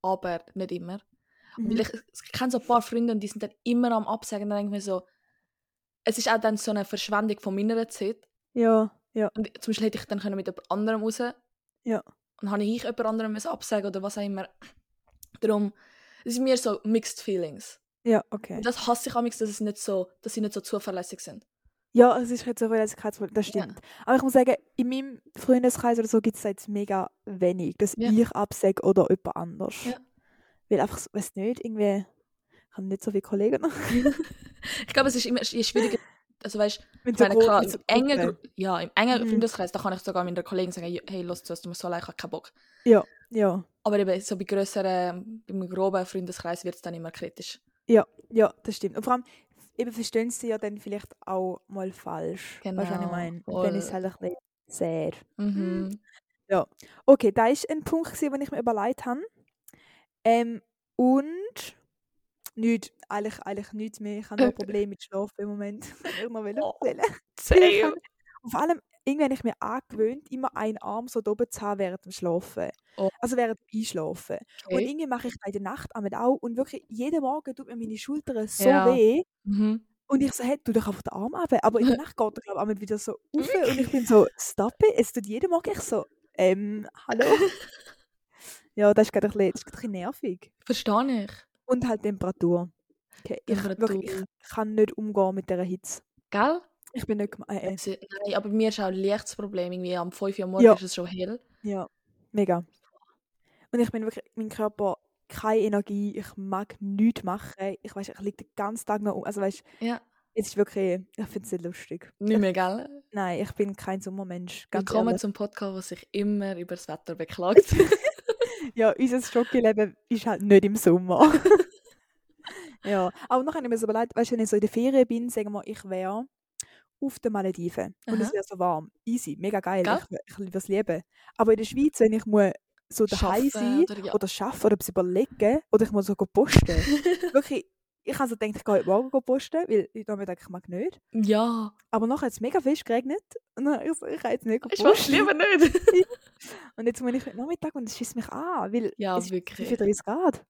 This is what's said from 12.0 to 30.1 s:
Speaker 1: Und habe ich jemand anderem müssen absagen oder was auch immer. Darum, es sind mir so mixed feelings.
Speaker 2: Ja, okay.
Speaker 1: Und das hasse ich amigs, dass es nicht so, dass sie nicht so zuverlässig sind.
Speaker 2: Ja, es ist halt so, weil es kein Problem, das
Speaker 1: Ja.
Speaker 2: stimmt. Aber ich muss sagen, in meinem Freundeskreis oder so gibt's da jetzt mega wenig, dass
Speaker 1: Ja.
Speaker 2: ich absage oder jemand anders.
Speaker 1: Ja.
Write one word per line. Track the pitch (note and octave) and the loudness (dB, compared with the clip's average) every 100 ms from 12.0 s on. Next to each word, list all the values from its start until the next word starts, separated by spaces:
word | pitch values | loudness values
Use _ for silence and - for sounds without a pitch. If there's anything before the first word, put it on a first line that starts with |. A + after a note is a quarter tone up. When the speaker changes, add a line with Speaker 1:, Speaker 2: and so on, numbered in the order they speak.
| - _ _ _ | -4 _ _ _
Speaker 1:
Und | G3+ | -6
habe | G3+ | -2
ich | G#3 A#3 | -2 -2
jemand | - A#3+ | -4 -4
anderem | A3+ A3 A3 | -2 -2 -4
müssen | G#3+ E4 | -6 -8
absagen | E4 - G#3+ G3+ | -8 -4 -2 -2
oder | F#3+ | -6
was | G3 G#3 | -8 -6
auch | |
immer. | G3+ G3 F#3+ _ - _ _ _ _ _ - - | -6 -6 -10 _ -20 _ _ _ _ _ -20 -4
Darum, | A3 G#3 G3+ - _ _ _ _ | 0 2 0 -4 _ _ _ _
es | - | -8
sind | A#3+ | -2
mir | C4 B3+ | 2 2
so | B3 G#3 | 2 -2
mixed | G#3+ A3+ - - | 2 0 0 -10
feelings. | - F#3+ E3 F3 - - _ _ | -4 -4 -4 -8 -18 -20 _ _
Speaker 2:
Ja, | A#3 A3 - | 2 2 2
okay. | G#3 - G3 | -12 -10 -6
Speaker 1:
Und | G#3+ | -4
das | B3 - | -4 -2
hasse | A#3+ - | -2 0
ich | A#3+ | -2
amigs, | A#3+ - | -2 -2
dass | A3 | -6
es | G#3 | -4
nicht | G#3+ G3+ | -6 -4
so, | - G3 F#3 _ | -4 -4 -4 _
dass | - | -10
sie | A3+ | -6
nicht | G#3+ | -4
so | G#3 | -6
zuverlässig | - G#3 G3+ F#3 F3+ G3 | -6 -6 -4 -8 -8 -12
sind. | - A3 _ _ _ _ _ | -16 -18 _ _ _ _ _
Speaker 2:
Ja, | A#3 A#3+ A#3 | 8 8 8
es | A#3+ | 0
ist | A#3+ - | -4 -6
halt | A#3 | -4
so, | A3+ | 0
weil | A3 | 0
es | G#3+ - | 0 -4
kein | G#3 | -8
Problem, | - G3 | -6 -4
das | - G#3 | -2 -2
Speaker 1:
Ja. | G3+ D3+ | -2 -4
Speaker 2:
stimmt. | - - - | -8 -20 -16
Aber | - B3+ | 2 4
ich | |
muss | C4+ | 6
sagen, | B3+ B3+ - _ - | 4 6 2 _ -4
in | B3 | -2
meinem | C4 C4+ B3 _ - | -2 -6 -12 _ -10
Freundeskreis | - B3+ B3 - A#3+ A#3 | 4 6 6 2 0 0
oder | A3 | 2
so | A3+ | 2
gibt's | A3 - | 2 -2
da | G#3+ | -6
jetzt | G3 - | -8 -6
mega | G#3 G3+ G3 F#3 _ | -6 -4 -4 -4 _
wenig, | - F#3+ F3+ F3+ E3+ F3 | -16 0 2 2 -4 0
dass | G3+ - | -2 0
Speaker 1:
Ja. | A#3 | 2
Speaker 2:
ich | A3 A#3 | 4 4
absage | - G#3 - G3 F#3+ | 2 -4 0 0 2
oder | - G3 - | 4 4 6
jemand | F#3 - - | 4 0 -8
anders. | E3+ - F#3 - | -10 -8 -8 -8
Speaker 1:
Ja. | A#3+ - _ | -8 -8 _